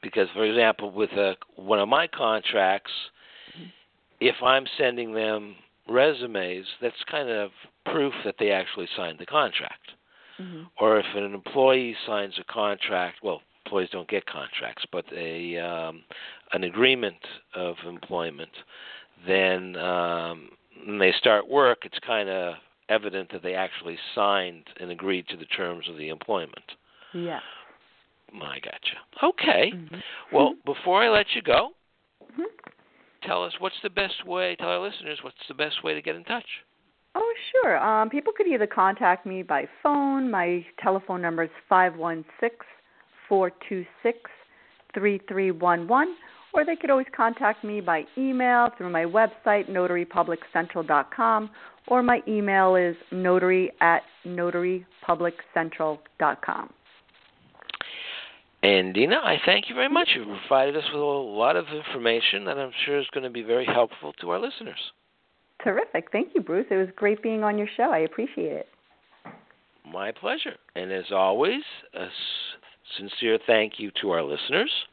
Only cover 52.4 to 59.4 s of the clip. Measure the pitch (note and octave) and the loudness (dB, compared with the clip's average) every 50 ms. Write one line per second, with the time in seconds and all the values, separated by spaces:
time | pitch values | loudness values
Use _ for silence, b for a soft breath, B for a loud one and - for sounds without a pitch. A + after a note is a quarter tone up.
52.4 | G#3 G3+ G3 F#3+ F#3+ F#3 F#3 F#3 F3+ F3 E3+ - - _ - F#3 F#3 F3+ F3+ F#3 | 0 2 4 6 6 6 6 6 4 2 0 -4 -10 _ -6 -2 2 4 4 4
53.4 | F3+ F3+ F#3 F#3 F#3 - - _ - E3+ E3+ - - - _ _ _ F3 F3+ F3 | 6 4 4 4 2 0 0 _ 4 6 6 4 2 -4 _ _ _ -10 -6 -2
54.4 | F3 F3 F3 F3 F3 F3+ F#3 F#3 F3+ _ _ _ - - F3 E3+ F3 E3+ E3+ E3+ | -2 -2 -2 -2 -2 0 -2 -4 -6 _ _ _ 0 0 0 2 2 -2 -4 -4
55.4 | - _ - E3+ E3 E3 - - D#3+ D#3 D3+ D3 _ - _ _ D#3+ D3+ - - | -18 _ -2 -2 -2 -2 -4 -4 -4 -4 -4 -6 _ -20 _ _ 0 0 0 0
56.4 | - - - - - - - _ _ _ _ _ _ _ _ _ _ _ _ _ | -6 -6 -6 -6 -8 -12 -16 _ _ _ _ _ _ _ _ _ _ _ _ _
57.4 | _ _ _ _ - - - - B B B B B B B B B B B B | _ _ _ _ -18 -16 -12 -12 B B B B B B B B B B B B
58.4 | B B _ _ - G2 G2+ F#2+ F#2 F#2+ F#2 G2+ B2 D#3 G#3+ D#4 D4 - E3+ - | B B _ _ 4 6 6 6 4 2 2 2 4 4 4 2 4 2 0 2